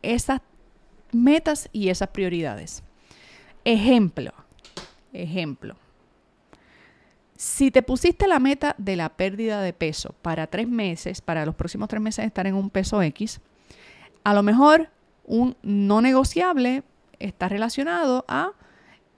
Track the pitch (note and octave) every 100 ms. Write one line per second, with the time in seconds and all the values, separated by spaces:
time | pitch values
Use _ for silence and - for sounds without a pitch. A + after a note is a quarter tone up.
0 | A3 A#3+ - C4+ _ _ _ _ _ _
1 | - A#3 B3 D#4 D#4+ D4 - A3 F#3+ F3+
2 | F#3+ - F#3 F3 D3+ G#2 E3 - - _
3 | _ - - - _ - - A3+ A3 B3
4 | F#3 D#3 B2 - - _ - - - _
5 | _ C4 E3+ F3+ D#3 C3 - - _ _
6 | _ _ _ _ _ _ _ _ _ _
7 | _ _ _ - - - C4+ B3+ B3+ C4
8 | E4+ E4+ G4 D#4 C4 C#4 D4 - G3 F3+
9 | D#3+ - F#3+ G3+ A3+ G#3 F#3 E3+ D#3+ D#3
10 | - - E3+ D#3+ D#3+ F#3 A#3 A#3 G3 E3
11 | - - - E3 D3+ D#3 - - G#3 G#3+
12 | G#3+ A3 G#3+ G3 F#3+ G3 G3 F#3+ F#3+ G#3
13 | E3 - G#3+ - _ _ _ - - -
14 | - _ G#3 G3+ G#3 A#3 C#4+ D#4+ D#4+ _
15 | _ _ - A3+ B3+ B3+ - G3+ G3+ G#3+
16 | B3 C4 C4+ E4 F4+ D4+ B3 C4 - _
17 | _ - G3+ - F3+ G3+ A3+ C4+ D4+ F4
18 | D4 B3+ - C#4 F4+ - _ _ _ _
19 | _